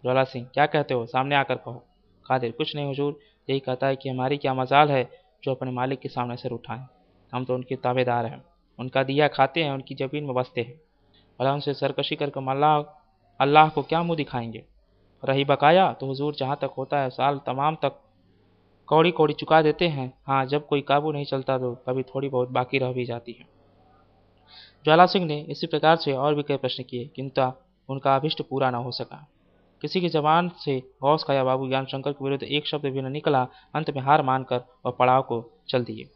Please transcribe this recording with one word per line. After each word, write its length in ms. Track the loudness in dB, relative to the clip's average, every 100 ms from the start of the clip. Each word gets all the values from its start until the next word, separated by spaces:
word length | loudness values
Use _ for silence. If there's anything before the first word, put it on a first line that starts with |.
ज्वाला 200 | 0 0
सिंह, 240 | 0 -4 -8
"क्या 120 | 0 2
कहते 280 | 2 0
हो? 120 | -2 -2
सामने 300 | -2 0 0
आकर 200 | 0 -4
कहो।" 280 | -6 -16 _ _ _ _ _
कादिर, 260 | -2 -2
"कुछ 240 | -6 -6 -4
नहीं 100 | -6
हुजूर, 340 | -2 -4 -4 _ _ -6
यही 100 | -4
कहता 280 | -4 -2 -2
है 80 | -2
कि 140 | -6
हमारी 280 | -4 -2 -2
क्या 160 | -2
मजाल 380 | -2 2 4 6
है 180 | 4 -2 -8 _ _
जो 80 | -6
अपने 200 | -6 -6
मालिक 280 | -4 -4 -4
के 100 | -8
सामने 280 | -6 -6 -6
सिर 140 | -8
उठाएं। 360 | -10 -10 -14 -14 _ _ _ _
हम 140 | -8 -4
तो 100 | -4
उनके 200 | -4 -6
ताबेदार 500 | -2 0 0 0 -4
हैं, 200 | -8 -20 _ _ -12
उनका 240 | -2 -2
दिया 240 | 0 2 2
खाते 360 | 4 0 2
हैं, 80 | -2
उनकी 240 | -4 -8 -8
जमीन 280 | -6 -4
में 100 | -4
बसते 280 | -2 -2 -4
हैं। 200 | -6 -10 _ _ _ _ _ _
भला 140 | -2
उनसे 200 | 0 -2
सरकशी 420 | -2 -2 -2 -4 -2
करके 240 | -4 -4
हम 120 | -4
अल्लाह, 280 | 2 4 4 0 -12 _ _ _ _
अल्लाह 280 | 6 8 6
को 140 | 4
क्या 200 | -2 -2
मुंह 140 | 0 -2
दिखाएंगे? 480 | -4 -6 -8 -12 -18 _ _ _ _ _ -2
रही 200 | 0 2
बकाया 480 | 4 6 6 4
तो 120 | 0 -8
हुजूर 300 | -4 -4 -2
जहाँ 220 | -4 -2
तक 80 | -4 -6
होता 220 | -4 -2
है 100 | -2
साल 320 | 0 0 0 -4
तमाम 300 | -2 -2 0
तक 260 | -4 -4 _ _ _ _ _ _ _ _ 2
कौड़ी 240 | 4 4
कौड़ी 220 | 4 2
चुका 280 | 0 4 4
देते 260 | 6 2 0
हैं। 260 | 0 -6 -10 -2
हाँ, 180 | -2 0
जब 220 | -2 0
कोई 140 | -2
काबू 300 | 2 2 2
नहीं 140 | -4 -4
चलता 320 | -4 -2 -2
तो 180 | -2 -6
कभी 280 | -4 -4
थोड़ी 260 | -4 -6 -2
बहुत 200 | -2 0
बाकी 280 | -2 -2 -2
रह 160 | -2
भी 120 | -4 -6
जाती 260 | -8 -12
है।" 300 | -20 -20 _ _ _ _ _ _ _ _ _ _ -20 -20 _ 4
ज्वाला 200 | 6 6
सिंह 200 | 6 -2
ने 160 | -4
इसी 260 | -8 -10 -4
प्रकार 280 | 2 4 4
से 180 | 2
और 220 | 0 0 0
भी 80 |
कई 140 | -2 -2
प्रश्न 260 | -2 -6
किए, 220 | -10 -10 -10
किंतु 460 | -10 -6 -2 -2 -2 _ _ _
उनका 260 | -4 2 2
अभिष्ट 260 | 0 -4
पूरा 300 | -6 -2 0
न 40 | -2
हो 160 | -6
सका। 360 | -8 -12 -14 -20 _ _ _ _ _
किसी 200 | -6 -2
की 80 | 0
जबान 400 | 0 4 4 2
से 300 | -4 -4 -4 -6 _
गौस 220 | 2 2
खां 120 | 2 0
या 80 |
बाबू 240 | 2 0 0
ज्ञान 180 | -4 -4
शंकर 260 | -6 -6
के 120 | -6
विरुद्ध 200 | -4 -4
एक 240 | -2 -4 -2
शब्द 180 | -4 -4
भी 160 | -4
न 100 | -6
निकला। 360 | -4 0 2 0 -6 _ -6
अंत 140 | -4
में 120 | -4
हार 200 | 2 4
मानकर 400 | 4 0 0 -4 -6 _ -8
वह 60 |
पड़ाव 300 | 2 4 4
को 300 | 2 -6 -6 _ -2
चल 160 | -2
दिए। 260 | -2 -10 -14